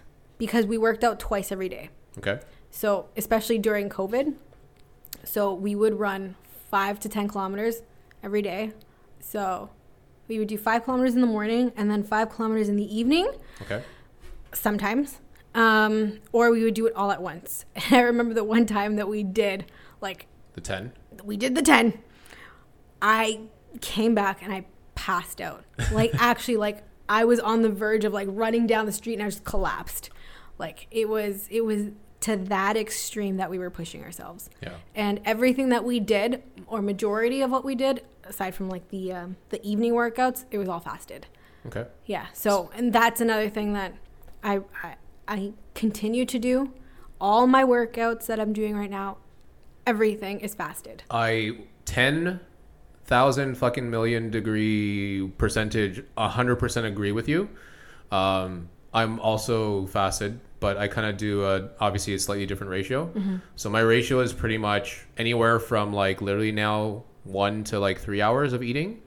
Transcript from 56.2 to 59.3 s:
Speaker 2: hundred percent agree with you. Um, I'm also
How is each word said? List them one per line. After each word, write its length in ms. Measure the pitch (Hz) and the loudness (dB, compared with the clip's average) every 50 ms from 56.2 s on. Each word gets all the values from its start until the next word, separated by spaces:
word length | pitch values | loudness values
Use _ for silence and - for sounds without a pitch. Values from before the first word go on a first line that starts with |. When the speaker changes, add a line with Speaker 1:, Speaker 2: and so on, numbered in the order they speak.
| 110 98 | -2 0
Speaker 2:
hundred 260 | - 117 123 123 123 123 | 0 0 2 2 2 2
percent 280 | - 120 - 120 113 | 0 0 0 -2 -2
agree 260 | 110 101 104 104 101 | -2 -4 -2 -2 0
with 160 | 101 113 110 123 | 0 0 0 0
you. 200 | 147 175 202 - - - - - - - - - - - - - | 0 0 0 -2 -8 -14 -20 -20 -20 -20 -20 -20 -20 -20 -10 -4
Um, 580 | 104 95 95 98 95 95 92 92 92 87 85 87 - - - - - | 0 2 2 2 2 2 0 -4 -6 -10 -12 -14 -16 -20 -20 -2 0
I'm 260 | 117 113 110 113 117 | 0 0 0 -2 -2
also 640 | - 110 | 0 0